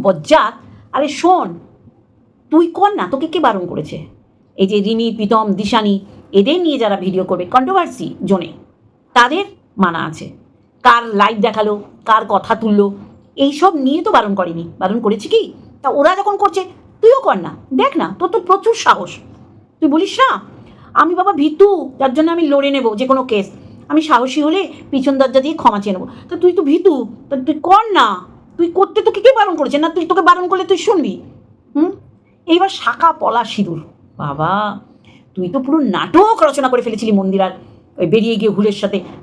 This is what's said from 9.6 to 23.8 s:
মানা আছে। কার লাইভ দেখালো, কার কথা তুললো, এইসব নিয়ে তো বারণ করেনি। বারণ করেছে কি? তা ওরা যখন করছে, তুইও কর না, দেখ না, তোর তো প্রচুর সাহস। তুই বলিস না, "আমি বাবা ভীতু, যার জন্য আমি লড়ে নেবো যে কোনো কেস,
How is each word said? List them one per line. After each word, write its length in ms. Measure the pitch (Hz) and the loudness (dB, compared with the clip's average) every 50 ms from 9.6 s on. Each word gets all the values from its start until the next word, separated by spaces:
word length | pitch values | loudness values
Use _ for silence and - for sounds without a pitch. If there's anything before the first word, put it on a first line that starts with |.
| _ _ - | _ _ -4
মানা 280 | 208 190 175 165 160 135 | -2 0 0 0 -4 -6
আছে। 260 | 160 160 - - - - - _ _ _ _ _ _ _ _ - | -8 -10 -12 -16 -18 -18 -20 _ _ _ _ _ _ _ _ 4
কার 320 | 247 240 233 233 226 208 | 4 4 4 2 0 0
লাইভ 240 | 202 202 214 233 208 | 0 0 0 0 0
দেখালো, 440 | 214 226 208 220 208 208 208 104 - - - - - | -2 -2 0 0 -2 -2 -2 -6 -8 -16 -20 -8 -2
কার 200 | - 220 254 214 208 | 0 2 2 2 0
কথা 260 | 208 185 - - 226 | -2 -2 0 -2 -4
তুললো, 360 | 226 226 214 208 202 202 202 196 - - - - - _ _ - | -2 0 0 2 2 2 2 0 -8 -16 -20 -20 -20 _ _ -2
এইসব 400 | - 277 285 285 - 349 392 339 | 0 0 0 2 2 2 2 2
নিয়ে 280 | 285 262 262 294 349 330 | 2 0 0 0 0 0
তো 80 | 440 | 2
বারণ 240 | 359 247 208 208 196 | 2 2 2 2 -2
করেনি। 340 | 196 180 175 165 165 165 170 - - | -2 -4 -4 -6 -10 -10 -12 -8 -4
বারণ 200 | 185 190 214 240 | -4 -2 -2 0
করেছে 280 | 220 202 220 220 - | 0 -2 -2 -2 -2
কি? 260 | - 427 453 339 - - - - - - _ | 0 0 0 0 -2 -10 -20 -20 -20 -12 _
তা 80 | - 269 | -4 -2
ওরা 260 | - 285 285 330 370 | 0 2 2 2 2
যখন 220 | 392 392 415 403 | 2 -2 -2 -2
করছে, 260 | 403 415 392 - 381 370 359 - - - - _ _ | 0 0 0 -2 -2 -6 -8 -12 -20 -20 -20 _ _
তুইও 200 | - 453 523 539 | 6 6 6 6
কর 160 | 554 330 247 | 6 2 -2
না, 180 | 190 165 - - - - - 269 | -2 -2 -8 -12 -14 -10 -4 -2
দেখ 240 | 262 453 554 539 | 0 0 0 0
না, 180 | 330 190 - 202 - | -2 -4 -4 -4 -4
তোর 100 | 349 - | -4 -2
তো 100 | - 453 | -2 -2
প্রচুর 340 | - - 381 392 - 440 466 | 0 2 0 2 2 0 -2
সাহস। 440 | - - 277 208 185 180 175 - - - - - - - - - - _ _ _ - | 0 2 0 0 0 -2 -12 -14 -18 -20 -20 -20 -20 -20 -20 -20 -20 _ _ _ -2
তুই 100 | 320 285 | 0 0
বলিস 300 | 277 330 381 392 - - | 2 0 0 0 0 0
না, 220 | 523 508 - 196 - - - - - - - - - - - | 2 2 0 -2 -8 -14 -20 -20 -20 -20 -20 -20 -14 -4 0
"আমি 220 | - 294 330 359 | 0 2 2 2
বাবা 180 | 339 381 403 392 | 0 0 0 0
ভীতু, 580 | 277 285 302 302 - 392 403 392 330 - 262 - - | 0 0 0 4 4 4 4 4 2 -4 -6 -4 -2
যার 140 | 269 269 247 | -2 0 2
জন্য 180 | 302 320 330 | 2 0 2
আমি 160 | 339 339 330 | 2 0 0
লড়ে 240 | 285 277 277 277 277 | 2 2 2 2 2
নেবো 240 | 277 269 233 226 214 | 0 0 0 -2 -2
যে 120 | 208 262 | 0 0
কোনো 160 | 254 262 262 262 | 0 0 0 0
কেস, 280 | 254 220 202 190 - - - - - - - | -2 -2 -2 -2 -4 -10 -20 -20 -20 -20 -18